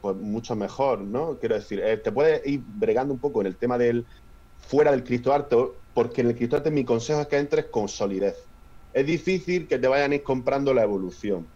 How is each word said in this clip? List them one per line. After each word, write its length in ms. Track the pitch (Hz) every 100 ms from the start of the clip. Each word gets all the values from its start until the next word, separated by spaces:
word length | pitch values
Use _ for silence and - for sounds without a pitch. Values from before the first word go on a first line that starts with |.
pues 140 | 101 98
mucho 400 | 104 110 - 113
mejor, 460 | 101 - 135 107
¿no? 380 | 101 120 160 139
Quiero 160 | 117 107
decir, 240 | - 98
eh, 140 | 101 110
te 140 | 113
puedes 340 | 107 156 151 143
ir 160 | 143 -
bregando 480 | 104 110 110 139
un 60 | 135
poco 220 | 147 123
en 60 | 101
el 100 | 90
tema 200 | 120 123
del 280 | 120 120 117 - - - - -
fuera 320 | - 135 151
del 120 | 135
criptoarte, 540 | 123 123 123 143 143 117 127 - -
porque 280 | - 117 -
en 60 | 120
el 80 | 117
criptoarte 360 | 120 143 160
mi 140 | 151 123
consejo 360 | 117 110 151
es 60 | 147
que 100 | 143
entres 280 | 143 151 151
con 220 | 113 101
solidez. 480 | - 101 95 98 95 - - - - -
Es 120 | 131 139
difícil 600 | 170 - 185 - 180 156
que 120 | 131
te 80 | 127
vayan 240 | 139 143
a 40 | 143
ir 80 |
comprando 500 | 143 131 123 139 139
la 100 | 127
evolución 640 | 107 101 92 - 104 92 80